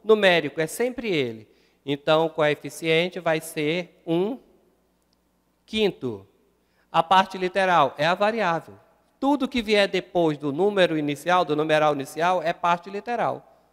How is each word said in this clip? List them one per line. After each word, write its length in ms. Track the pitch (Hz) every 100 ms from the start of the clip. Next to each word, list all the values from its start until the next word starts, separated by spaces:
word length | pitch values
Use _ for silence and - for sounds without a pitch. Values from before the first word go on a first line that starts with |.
numérico, 560 | 208 220 196 170 151 -
é 80 | 160
sempre 440 | - 247 247 233
ele. 360 | 160 123 110 107 _ _ _
Então, 420 | 135 143 - 156 160
o 40 |
coeficiente 920 | 160 151 147 143 - 165 160 175 180
vai 200 | 170 160
ser 600 | 160 - 151 175 175 _ 175
um 320 | 165 202 254 - _ _ _ _ _ _ _ _ _ _ _ _
quinto. 600 | 220 202 - 127 101 98 _ _ _ _ _ _
A 120 | 165
parte 340 | 165 185 190 190
literal 580 | 185 196 190 170 135 -
é 80 | 156
a 80 |
variável. 600 | 185 208 226 185 165 - 101 _ _ _ _
Tudo 260 | 269 285 254
que 120 | 247
vier 260 | 208 208 196
depois 520 | 190 180 180 160 147
do 120 | 147
número 460 | 143 202 196 170 156
inicial, 480 | 147 143 175 180
do 100 | 170
numeral 380 | 151 156 151 151
inicial, 500 | 143 135 151 175 185
é 120 | 156
parte 340 | 170 175 175 196
literal. 760 | 202 208 233 156 127 - _ _